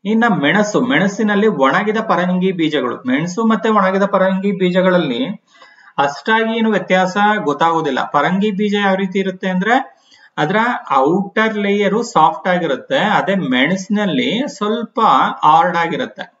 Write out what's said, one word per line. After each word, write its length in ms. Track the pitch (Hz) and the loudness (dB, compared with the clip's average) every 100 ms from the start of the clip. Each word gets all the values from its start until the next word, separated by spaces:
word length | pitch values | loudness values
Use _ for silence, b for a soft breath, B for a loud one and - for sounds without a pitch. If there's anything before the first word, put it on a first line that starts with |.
ಇನ್ನ 200 | 190 226 233 | 0 2 2
ಮೆಣಸು, 460 | 165 143 190 208 160 | 2 2 2 2 0
ಮೆಣಸಿನಲ್ಲಿ 640 | 123 147 196 196 214 202 220 | 0 0 0 0 0 2 2
ಒಣಗಿದ 500 | 156 135 170 208 220 | 2 2 2 -2 -4
ಪರಂಗಿ 560 | 214 170 180 185 185 | -2 0 0 0 -2
ಬೀಜಗಳು, 560 | 175 156 151 123 110 127 | 0 -2 0 -2 -4 -2
ಮೆಣಸು 360 | 135 175 226 | -2 -2 -2
ಮತ್ತೆ 240 | 220 220 220 | 0 2 2
ಒಣಗಿದ 340 | 214 185 190 | 2 2 0
ಪರಂಗಿ 500 | 196 196 190 190 196 | 0 2 0 0 -2
ಬೀಜಗಳಲ್ಲಿ 760 | 185 180 180 185 180 147 120 143 - _ B B B B - | 0 0 2 2 2 0 -2 -4 -6 _ B B B B -2
ಅಷ್ಟಾಗಿ 600 | 139 - - 226 226 226 | -2 -2 -2 0 0 0
ಏನು 120 | 220 | 0
ವ್ಯತ್ಯಾಸ 460 | 196 - 185 185 202 208 214 | 0 0 0 2 0 0 0
ಗೊತ್ತಾಗೋದಿಲ್ಲ. 720 | 147 143 165 165 147 127 - | -2 0 0 2 -2 -4 -2
ಪರಂಗಿ 400 | 147 151 190 214 | -2 0 0 -2
ಬೀಜ 240 | 196 208 | -2 -2
ಯಾವ 200 | 202 196 | 0 0
ರೀತಿ 240 | 190 196 196 | 0 -2 -2
ಇರುತ್ತೆ 300 | 190 185 190 | -4 -4 -4
ಅಂದ್ರೆ, 560 | 185 208 254 - b b b b - | -2 0 0 -2 b b b b -4
ಅದರ 200 | 151 202 233 240 - 139 | -2 0 0 -4 -2 0
outer 600 | 139 185 190 220 220 208 | 2 0 -2 -2 0 0
layer 480 | 202 202 196 214 | -2 0 0 0
soft 440 | 233 - 208 - 190 | 0 2 2 2 -2
ಆಗಿರುತ್ತೆ, 500 | 180 165 127 - 135 | 0 0 -4 -2 -2
ಅದೇ 360 | 202 170 - | 0 0 0
ಮೆಣಸಿನಲ್ಲಿ 1120 | 196 139 127 143 196 - 208 202 139 123 208 285 | -2 0 0 0 -2 -2 -2 0 0 -2 -2 -4
ಸ್ವಲ್ಪ 520 | - 208 220 226 - 214 135 190 - | -4 -4 -4 -4 0 2 4 2 2
hard 340 | 156 160 175 170 | 4 4 4 0
ಆಗಿರುತ್ತೆ 560 | 170 139 127 - 131 _ | -2 -4 -6 -8 -16 _